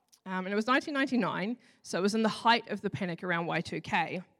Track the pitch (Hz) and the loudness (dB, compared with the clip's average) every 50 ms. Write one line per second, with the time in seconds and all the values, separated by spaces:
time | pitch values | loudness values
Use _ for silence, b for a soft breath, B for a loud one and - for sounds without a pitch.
0 | _ _ - _ _ 185 185 185 185 185 208 214 220 247 254 302 - 320 285 269 | _ _ -20 _ _ -6 -4 -4 -2 0 -2 0 2 2 2 2 0 0 0 0
1 | 269 - 247 226 185 156 143 165 180 214 247 b b b b b b - - 170 | 0 2 2 2 2 2 0 -2 -2 -4 -4 b b b b b b -4 -2 0
2 | 185 202 214 220 220 208 - - - 226 240 233 - - 214 196 - 190 - - | 2 2 2 2 2 2 0 2 4 4 4 4 2 -2 -6 -4 -4 -4 -4 -2
3 | 202 175 165 - - 180 170 170 175 160 160 160 165 - 175 160 - - 214 180 | -4 -4 -4 -4 -2 -2 0 0 0 0 0 -2 -2 -2 -6 -6 -4 0 0 0
4 | 160 - 147 185 175 - _ | 0 0 -4 -8 -8 -10 _